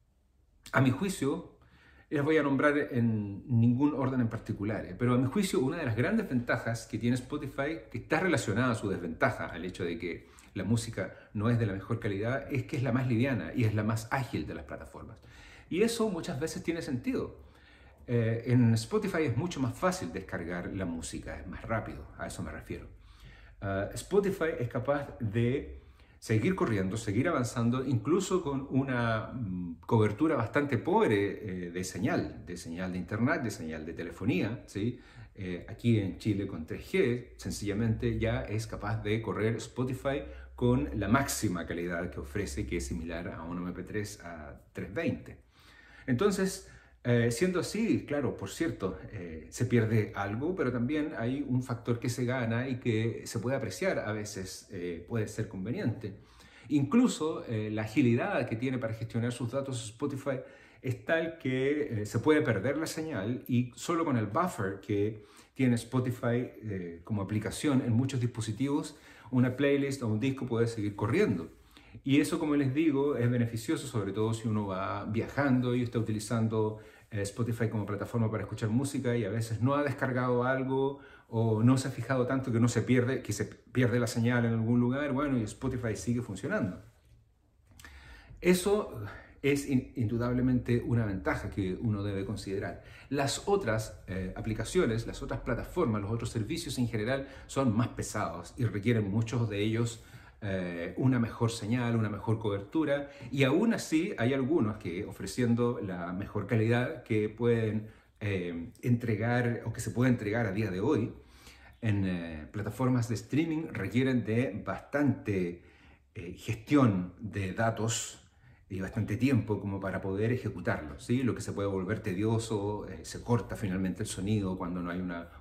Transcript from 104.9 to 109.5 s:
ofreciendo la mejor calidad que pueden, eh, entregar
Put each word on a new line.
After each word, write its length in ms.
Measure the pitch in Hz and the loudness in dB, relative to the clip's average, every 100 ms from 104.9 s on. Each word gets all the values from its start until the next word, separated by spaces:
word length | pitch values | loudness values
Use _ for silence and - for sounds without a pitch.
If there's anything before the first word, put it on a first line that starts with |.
| 87 107 | -6 -8
ofreciendo 760 | - 95 - 117 117 120 123 | -8 -6 0 2 4 2 0
la 300 | 95 90 90 | -6 -6 -6
mejor 340 | 92 101 104 104 | -6 -4 -4 0
calidad 560 | 110 110 120 123 - | 2 4 2 0 -6
que 280 | - 107 107 | -2 0 0
pueden, 580 | 107 120 113 110 107 110 - _ _ | 2 2 4 2 -2 -4 -16 _ _
eh, 500 | 104 92 87 85 82 - | -2 -2 -2 -6 -10 -4
entregar 800 | 127 117 113 104 117 123 120 | 2 2 2 0 2 2 2